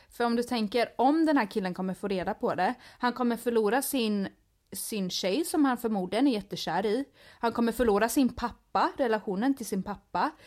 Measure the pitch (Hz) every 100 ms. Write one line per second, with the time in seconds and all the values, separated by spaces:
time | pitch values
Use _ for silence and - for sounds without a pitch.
0 | - - 240 233 240 247 214 247 226 -
1 | 247 311 320 285 214 220 185 180 185 180
2 | 202 190 175 208 233 156 185 247 - -
3 | 247 247 240 226 247 233 208 240 269 269
4 | 220 208 196 - _ _ - 196 - 220
5 | 185 - 190 214 339 349 277 240 226 214
6 | 180 208 285 220 - 170 - 165 208 226
7 | 277 _ - - 233 226 233 226 240 202
8 | 226 302 247 - 240 - _ 190 285 381
9 | 254 214 - 185 254 269 214 202 190 196
10 | _ 175 247 -